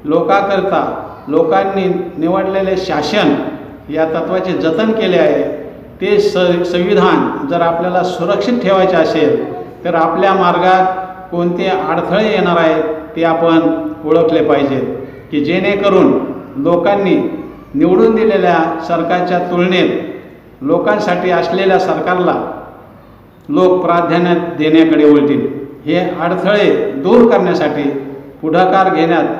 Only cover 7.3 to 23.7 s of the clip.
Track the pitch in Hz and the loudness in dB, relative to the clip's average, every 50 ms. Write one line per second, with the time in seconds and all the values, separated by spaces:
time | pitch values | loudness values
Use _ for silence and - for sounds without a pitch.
7.3 | - - - 139 170 170 170 170 170 170 170 180 180 185 175 180 - 160 165 185 | -4 -6 -6 -4 -2 0 0 0 0 -2 -2 -2 0 0 -2 -2 -4 -4 -2 -2
8.3 | 202 196 202 254 240 233 185 185 196 190 185 - 180 165 160 151 - 160 147 135 | -2 0 0 0 -2 0 0 2 2 2 2 2 2 2 2 2 2 2 2 2
9.3 | - - - - - - - - - - - 175 170 165 165 165 170 170 185 196 | 2 0 -2 -4 -8 -12 -12 -14 -16 -10 -6 -4 0 0 0 0 0 2 2 2
10.3 | 190 190 180 175 175 175 175 185 185 185 185 - - - - - - - - - | 2 2 2 2 2 2 2 2 4 4 2 0 -2 -4 -8 -10 -12 -16 -14 -8
11.3 | - 170 175 175 175 - 190 190 185 190 - - 165 175 165 151 170 202 220 214 | -4 -2 -2 -2 -2 -2 -2 -2 -2 -2 -2 -2 -2 -2 -2 0 0 0 0 2
12.3 | 202 190 175 175 170 170 165 160 156 156 156 - - - - - - 165 165 165 | 0 0 2 2 2 2 2 2 2 2 0 -2 -4 -8 -10 -10 -6 -2 0 0
13.3 | 160 165 170 170 165 165 165 156 - 151 151 - - - - 151 160 170 165 156 | 0 2 2 4 4 4 2 2 -2 -2 -4 -8 -10 -8 -2 0 2 2 4 2
14.3 | 156 156 147 - 147 139 139 139 135 127 120 117 - - - - - - - - | 2 2 2 2 2 0 0 0 -2 -2 -4 -4 -6 -10 -12 -14 -16 -20 -16 -6
15.3 | - 147 147 147 170 185 185 202 202 196 196 202 185 185 170 139 - - - - | -4 -4 -2 0 -2 0 0 0 -2 0 2 2 4 4 4 4 2 2 -2 -4
16.3 | - - - - - 135 143 165 175 170 - 202 202 196 196 185 160 139 - - | -8 -10 -12 -14 -8 -4 0 2 2 2 2 2 0 2 2 2 2 0 0 -2
17.3 | - - - - - - - - - 139 160 170 185 214 220 226 220 220 220 214 | -6 -8 -12 -14 -16 -18 -20 -8 -2 0 2 4 4 4 4 4 4 2 2 2
18.3 | 202 190 180 175 170 165 160 165 170 - - - 170 165 165 165 185 180 180 180 | 2 2 2 2 2 2 0 -2 -4 -6 -4 -4 -2 -2 0 0 0 -2 0 0
19.3 | 180 175 175 175 180 175 175 185 185 180 165 - - - - - - - - - | -2 -2 -2 -2 -2 0 0 2 2 2 2 0 0 -4 -6 -8 -12 -14 -16 -18
20.3 | - - - - - - 131 139 165 175 - 214 208 208 - 185 180 175 175 180 | -20 -20 -20 -20 -20 -10 -4 0 0 0 2 0 0 0 0 -2 -2 -2 0 0
21.3 | 175 170 170 - 170 190 196 190 185 175 165 - 160 151 156 180 180 185 175 165 | 0 0 0 0 -2 0 0 2 2 2 2 0 -2 -2 -2 -2 -2 0 0 0
22.3 | 143 - - - - - - - - - - - - - - - - - - - | 0 -2 -4 -8 -10 -12 -14 -18 -20 -20 -20 -20 -20 -20 -20 -20 -20 -20 -20 -20
23.3 | - - - - 143 165 185 185 | -20 -20 -10 -4 0 2 2 2